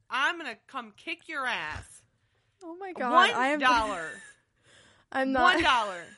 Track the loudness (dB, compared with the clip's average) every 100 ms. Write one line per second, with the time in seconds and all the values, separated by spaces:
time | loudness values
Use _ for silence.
0 | -10 -2 -2 -2 -8 -12 _ -14 -14 -14
1 | -12 -12 -10 -6 -4 -4 -6 -10 -14 -20
2 | _ _ _ _ _ _ -16 -12 -12 -6
3 | 2 4 4 2 0 2 2 2 0 -6
4 | -8 -14 -20 -20 _ _ _ -20 _ _
5 | -8 -4 0 4 6 6 4 2 0 -6
6 | -12